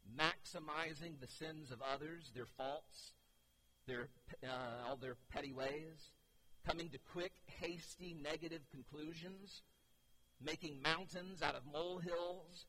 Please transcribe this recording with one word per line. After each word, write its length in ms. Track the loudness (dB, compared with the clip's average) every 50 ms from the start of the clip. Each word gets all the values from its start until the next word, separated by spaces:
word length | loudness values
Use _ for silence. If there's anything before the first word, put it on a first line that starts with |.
| -12 -8 4 8
Maximizing 1000 | 8 8 8 4 -4 -4 -4 -4 -2 0 2 2 2 2 0 -2 -4 -6 -6 -8
the 80 | -8 -10 -8 -6
sins 320 | -6 -4 -4 -6 -6 -6
of 100 | -6 -2
others, 500 | 0 0 0 0 0 -4 -4 -6 -8 -8 -6
their 140 | -6 -6 -6 -4 -2
faults, 540 | 0 0 0 0 -4 -8 -14 -14 -14 -14 -16 -18 -20 -20 -20 -20 -20 -20 -20 -20 -20 -20 -20 _ -4
their, 220 | -2 0 0 0 -2 -6 -14 -12 -12 -10 -6
uh, 460 | -2 0 0 2 2 0 0 0 0 0
all 80 | 0
their 200 | 0 0 -4 -4 -4 -8 -2
petty 220 | -2 0 0 0
ways. 580 | 0 2 2 2 2 0 -2 -6 -10 -12 -14 -16 -16 -20 -20 -20 -20 -20 -18 -18 -16 -2 4
Coming 220 | 4 4 4 4 -2
to 80 | -4 -8 -10 -2
quick, 200 | 0 2 2 0 -2 -6 -14 -12 -6 0
hasty, 560 | 0 0 0 0 -4 -8 -8 -6 -4 -4 -4 -2
negative 400 | 2 2 2 2 0 -2 -2 -4 -6 -8
conclusions. 920 | -12 -12 -10 -8 -6 -4 -4 -4 -4 -4 -6 -6 -8 -8 -10 -12 -12 -14 -16 -18 -20 -20 -20 -20 -20 -20 -20 -20 -20 -20 -20 -20 -16 -4
Making 400 | 0 0 0 2 0 -4 -4 4
mountains 600 | 8 8 8 8 4 -2 -4 -4 -4 -4 0 4
out 120 | 4 4 4
of 80 | 4 -4 -2
molehills. 960 | 0 2 2 2 2 0 2 2 4 4 2 2 0 -4 -6 -10 -12 -14 -16